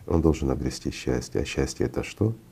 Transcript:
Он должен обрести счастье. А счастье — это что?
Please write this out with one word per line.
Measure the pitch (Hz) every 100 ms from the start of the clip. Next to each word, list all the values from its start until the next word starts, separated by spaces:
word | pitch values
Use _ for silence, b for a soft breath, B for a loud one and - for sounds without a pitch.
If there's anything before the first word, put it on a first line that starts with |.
| -
Он | 85
должен | 80 71 71
обрести | 67 65 - -
счастье. | - - 62 60 50
А | -
счастье — | - 67 - -
это | -
что? | - - 107 117 -